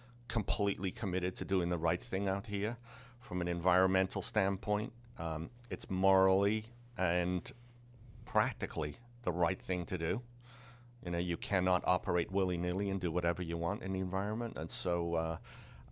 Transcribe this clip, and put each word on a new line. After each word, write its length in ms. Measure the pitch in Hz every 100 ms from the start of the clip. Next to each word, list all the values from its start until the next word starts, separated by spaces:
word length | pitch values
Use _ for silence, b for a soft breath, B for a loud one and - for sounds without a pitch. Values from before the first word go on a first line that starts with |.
| B B -
completely 640 | 107 101 - 101 - 95
committed 440 | - 95 90 90 -
to 80 | 85
doing 240 | 95 87
the 80 | 87
right 240 | 82 87
thing 260 | - 95 101
out 200 | 98 98
here 300 | 98 101 120 B B B B
from 220 | - 90
an 60 | 87
environmental 760 | 85 87 90 95 95 92 98
standpoint. 720 | - 107 98 95 - 104 107 - - -
Um, 320 | 82 80 82 - -
it's 200 | 92 -
morally 760 | 92 95 95 95 95 101 110 110 - - -
and 540 | 90 90 87 90 - - - - - - - - -
practically 720 | 107 123 - 90 85 76 76 - -
the 80 | -
right 300 | 82 85 95
thing 240 | - 90 85
to 120 | 90
do. 240 | 82 107 - - B B B B B -
You 80 | 87
know, 60 | 87
you 200 | 90 82
cannot 460 | - 95 92 90 -
operate 460 | 90 - 87 85
willy-nilly 580 | 95 92 87 90 90 101
and 100 | 95
do 120 | 87
whatever 300 | 85 85 82
you 160 | 85 82
want 260 | 85 101
in 100 | 95
the 60 | 95
environment. 580 | 92 95 101 110 117 -
And 120 | 82
so, 460 | - 92 87 85 82
uh, 220 | 82 80 B B B B B